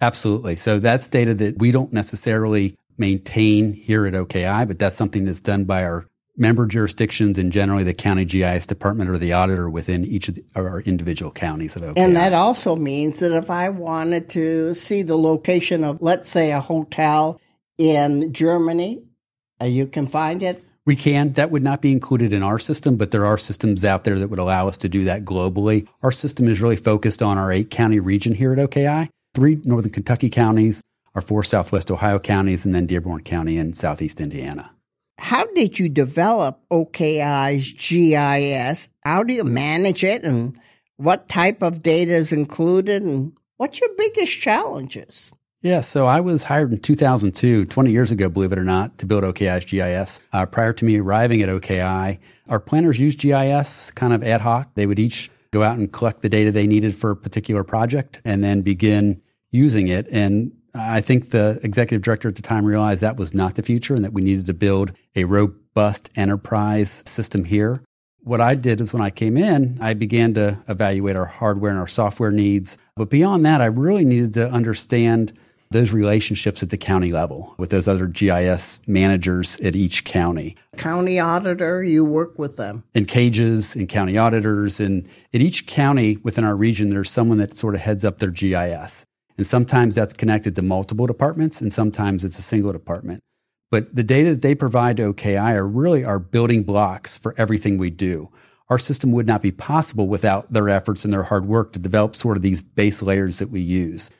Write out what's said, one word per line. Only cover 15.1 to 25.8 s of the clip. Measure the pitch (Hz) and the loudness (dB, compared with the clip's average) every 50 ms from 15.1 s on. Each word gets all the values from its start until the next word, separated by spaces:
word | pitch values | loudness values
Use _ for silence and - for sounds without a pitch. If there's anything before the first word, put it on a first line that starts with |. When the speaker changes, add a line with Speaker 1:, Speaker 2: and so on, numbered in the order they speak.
| 160 160 | 2 2
Speaker 2:
location | 160 160 160 156 - - 180 175 175 - 180 160 156 | 2 2 2 0 0 0 0 0 0 0 0 0 0
of, | 147 143 165 | -2 -4 -2
let's | 170 165 185 180 180 - | 0 0 0 0 -2 -2
say, | - 175 160 151 | 0 0 2 2
a | 147 139 | 0 -2
hotel | 135 - 165 160 151 - - - 156 151 151 156 156 160 160 - _ _ _ _ _ _ _ - | -2 -2 -4 -4 -4 -4 -2 0 0 2 2 2 2 0 -2 -8 _ _ _ _ _ _ _ 2
in | 160 156 151 147 143 147 143 143 160 160 123 | 2 4 4 4 2 2 2 0 0 -2 -2
Germany, | - 160 165 175 170 165 165 165 170 175 208 247 - - _ _ _ _ _ _ _ _ _ _ - | 0 2 2 4 2 2 0 0 -2 -2 -4 -6 -10 -14 _ _ _ _ _ _ _ _ _ _ -6
uh, | 120 | -2
you | 123 123 131 135 135 | 0 0 0 0 -2
can | - 156 139 135 | -2 -4 -4 -2
find | 151 156 156 156 170 180 190 | -2 -2 -2 -2 -2 -2 -4
it? | 180 180 - - _ _ _ - | -4 -4 -6 -10 _ _ _ 0
Speaker 1:
We | 151 143 | 0 0
can. | 135 - 147 143 143 143 147 135 | 2 2 2 2 2 2 0 0
That | 143 147 170 | 0 0 0
would | 160 139 131 | 0 0 0
not | 139 139 135 | 0 0 2
be | - 139 | 2 2
included | 135 127 - - 131 113 120 107 | 2 2 2 0 0 2 2 2
in | 104 98 98 | 2 0 0
our | 98 110 113 | 0 0 -2
system, | - - 151 - - 147 127 | -2 -4 -4 -2 0 2 2
but | 107 107 - | 2 0 0
there | - 104 101 | 0 2 2
are | 104 107 104 | 2 2 2
systems | - - 101 - - 107 101 92 98 | 0 -4 -4 -2 0 0 0 2 2
out | 101 95 95 - | 2 0 0 0
there | 110 98 95 | 0 -2 0
that | 98 101 | -2 -4
would | 104 92 | -4 -2
allow | 90 92 92 92 92 98 | -2 0 0 0 0 -2
us | 95 - | -4 -4
to | - 92 | -4 -2
do | 95 98 95 | 0 0 0
that | 92 90 107 101 | 0 -2 -4 -4
globally. | 92 95 92 90 95 92 101 101 107 110 107 | -6 -4 -2 -2 -2 -2 0 0 2 2 0